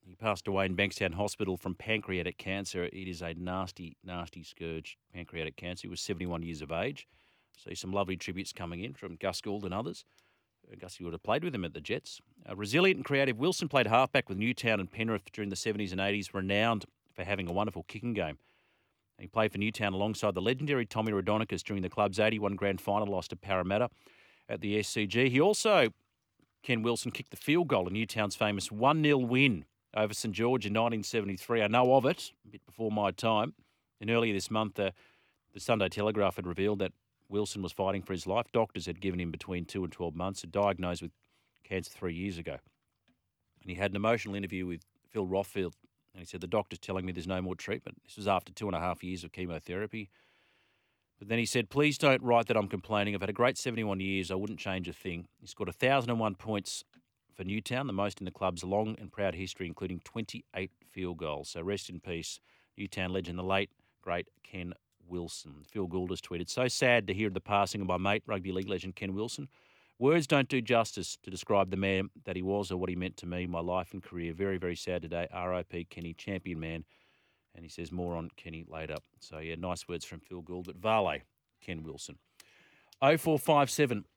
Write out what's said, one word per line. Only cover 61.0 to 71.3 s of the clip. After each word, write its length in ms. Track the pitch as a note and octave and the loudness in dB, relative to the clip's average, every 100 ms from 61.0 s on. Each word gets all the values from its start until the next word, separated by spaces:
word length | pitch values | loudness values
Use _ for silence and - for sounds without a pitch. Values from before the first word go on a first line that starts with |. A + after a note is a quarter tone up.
| F2+ E2+ | -6 -4
goals. 320 | D#2+ D2 C#2+ | -4 -4 -6
So 120 | F2 | -6
rest 280 | F2 G2+ - | -4 -4 -4
in 100 | F2 | -12
peace, 400 | - E2+ E2 - _ _ _ - | -8 -6 -6 -10 _ _ _ -10
Newtown 340 | G#2 - F#2 | -8 -4 -2
legend, 260 | F#2 F#2 F2 | -2 -2 -4
the 60 | |
late, 260 | F#2 G2 G2+ _ _ _ | 0 0 0 _ _ _
great 280 | - F2 F2 _ | -4 -4 -4 _
Ken 300 | - G2 F2 E2+ _ _ F2 | -16 -10 -10 -12 _ _ -10
Wilson. 560 | F2 F2 - D#2 C#2+ C#2+ | -8 -6 -10 -14 -18 -12
Phil 180 | G#2+ F2+ | -6 -2
Gould 220 | F2+ F2+ | 0 -2
has 100 | F2+ | -4
tweeted, 280 | - F2 F2 | -4 -6 -4
"So 180 | - B2+ | 0 0
sad 360 | - C3 A#2+ G2+ | 4 6 4 4
to 60 | |
hear 160 | G2 A2 | 0 0
the 120 | F#2 | -2
passing 400 | - G2+ G2 G#2 | 2 2 2 0
of 60 | F#2 | 0
my 100 | F2+ | 2
mate, 260 | F#2+ G#2 - | 2 0 0
rugby 260 | G2+ F#2 | -4 -2
league 160 | F#2 F#2+ | -4 -2
legend 260 | F#2+ F#2 F#2 | -4 -6 -8
Ken 180 | G2+ | -6
Wilson. 360 | F#2+ A2+ - C#3+ _ _ _ _ _ | -4 -4 -6 -10 _ _ _ _ _
Words 300 | B2+ E3+ D3+ | 4 6 6
don't 200 | D3 C3 | 4 4
do 140 | C3+ | 2
justice 560 | A2+ A#2 A2+ - - - | 4 4 4 -2 -8 -8
to 60 | |
describe 420 | - | -10